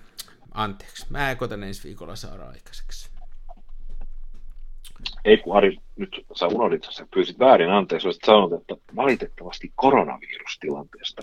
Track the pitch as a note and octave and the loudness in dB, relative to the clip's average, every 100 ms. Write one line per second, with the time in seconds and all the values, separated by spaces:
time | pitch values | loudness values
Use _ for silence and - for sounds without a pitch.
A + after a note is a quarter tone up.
0 | - - - - - G#2 G#2 G2 - - | -18 -18 -18 -20 -12 -6 -4 -6 -14 -12
1 | - C#3 C#3 B2+ B2 G#2 G2+ G#2 D#2 - | -6 -4 -2 -2 -6 -6 -8 -10 -12 -14
2 | E2 G#2+ - G2+ B1+ C2 - - - - | -12 -12 -12 -14 -16 -18 -14 -10 -8 -8
3 | - - - - - - - - - - | -10 -12 -12 -12 -12 -14 -12 -10 -6 -6
4 | - - - - - - - - - - | -6 -6 -8 -10 -12 -12 -12 -12 -14 -12
5 | - - G#2 A2 F2 G2+ G2+ - - - | -10 0 6 6 6 4 4 2 -10 -10
6 | G2 - - - F2 - G2+ D#2+ - - | -10 -10 -14 -4 -2 0 0 0 -4 -16
7 | - F#2+ F2 F2 B2+ G#2 E2+ G2+ F2+ E2 | -2 0 0 4 8 8 8 4 2 0
8 | F#2 - - G#2+ F2 E2+ - - - A2 | -2 0 8 8 8 -2 -6 -14 -8 0
9 | C3+ A#2 - - F2 - - - C3+ B2+ | 2 0 -2 -10 -14 -12 -10 2 4 6
10 | D#2+ C2 - - - - D2+ C#2+ - - | 4 -4 -12 -14 -12 -8 -8 -8 -10 -12
11 | - - | -12 -12